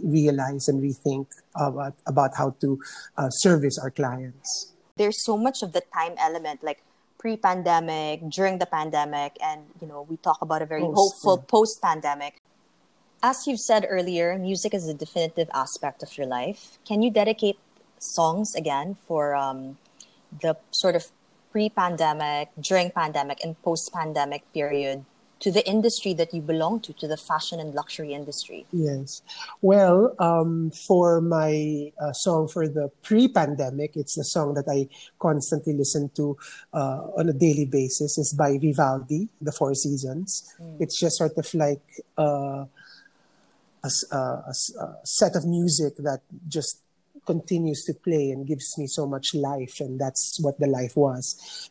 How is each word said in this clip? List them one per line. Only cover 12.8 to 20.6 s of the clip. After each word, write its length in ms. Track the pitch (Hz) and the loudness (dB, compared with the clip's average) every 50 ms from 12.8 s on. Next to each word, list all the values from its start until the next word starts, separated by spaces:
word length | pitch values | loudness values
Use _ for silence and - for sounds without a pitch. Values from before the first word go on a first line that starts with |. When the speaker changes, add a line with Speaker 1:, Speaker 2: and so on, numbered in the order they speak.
| _ _ _ _ _ _ _ - | _ _ _ _ _ _ _ 2
Speaker 2:
As 260 | - 254 262 262 - | 2 2 2 2 0
you've 120 | 294 254 214 | -2 -2 -2
said 260 | - - 220 214 196 - | 2 4 4 4 4 2
earlier, 480 | 190 185 175 185 180 170 170 170 185 190 | 0 0 0 0 0 2 2 0 0 -2
music 340 | 185 190 196 180 - 208 202 | -2 -2 -2 -2 -2 -2 -4
is 140 | 190 165 | -2 -4
a 60 | 156 151 | -4 -6
definitive 560 | 143 156 - - 175 165 165 - 170 160 160 - | -6 -8 -6 -2 -2 -2 -2 0 -2 -2 -2 0
aspect 500 | 135 131 - - - 156 139 - - 143 | -2 -2 -2 -4 -6 -6 -6 -6 -8 -16
of 140 | - - | -14 -8
your 100 | 143 139 | -6 -4
life. 500 | 127 127 123 127 175 208 - - - - - - | -2 -2 -2 -4 -4 -6 -8 -14 -20 -20 -18 -8
Can 140 | - 208 208 | -2 0 2
you 100 | 226 247 | 2 4
dedicate 480 | 214 214 202 220 220 - 220 202 196 _ _ _ _ _ _ _ _ - | 4 4 2 2 0 0 0 0 -2 _ _ _ _ _ _ _ _ -12
songs 540 | - - - 175 165 160 165 202 214 - - | -10 -6 0 2 2 2 2 0 -2 -2 -4
again 440 | - 156 151 139 139 147 190 196 - - | -4 -2 -2 -2 -2 -4 -6 -10 -12 -8
for, 260 | - 165 151 147 147 143 | -4 -2 0 0 0 0
um, 440 | 139 139 135 135 131 131 135 139 - _ _ _ _ - _ _ _ _ - - 147 | 0 -2 -2 -4 -6 -10 -14 -14 -18 _ _ _ _ -20 _ _ _ _ -20 -12 -4
the 160 | - 160 151 - | -2 -2 -2 -2